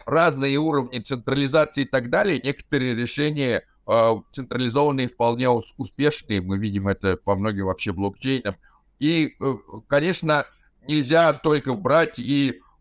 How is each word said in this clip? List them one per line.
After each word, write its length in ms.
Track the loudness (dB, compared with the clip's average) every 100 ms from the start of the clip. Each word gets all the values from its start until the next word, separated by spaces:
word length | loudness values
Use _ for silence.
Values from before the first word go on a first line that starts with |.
| 0
разные 520 | 2 2 2 0 0
уровни 400 | 0 0 -2 -8
централизации 840 | -8 -8 -2 -2 2 2 2 -2
и 40 | -2
так 240 | -2 0
далее, 300 | 0 2 0
некоторые 520 | -4 -6 -4 -2 0
решения, 680 | -2 -4 -2 -2 0 -2 -2 -4 _ 0
э, 260 | 4 4 2 -4
централизованные 760 | -14 -8 -4 -2 2 2 0 -4
вполне 400 | 0 0 2 2
ус-, 260 | 0 -2 -12
успешные, 640 | -12 0 0 0 -4 -4
мы 160 | -2 -2
видим 300 | -2 -2 -2
это 280 | 0 0 -2
по 200 | 0 0
многим 300 | 0 -2 -2
вообще 260 | -4 -4
блокчейнам. 640 | -4 -4 -4 -4 -2 -4 -8 _ _ _ _
И, 380 | -2 0 -2 -2
э, 140 | -6 -6 -10 -20 0
конечно, 560 | 0 2 -2 0 0 0 _ _ _ -4
нельзя 440 | -2 4 4 4
только 380 | 2 0 0 0
брать 440 | -4 2 2 2 -4
и 420 | -2 0 0 -2 _ _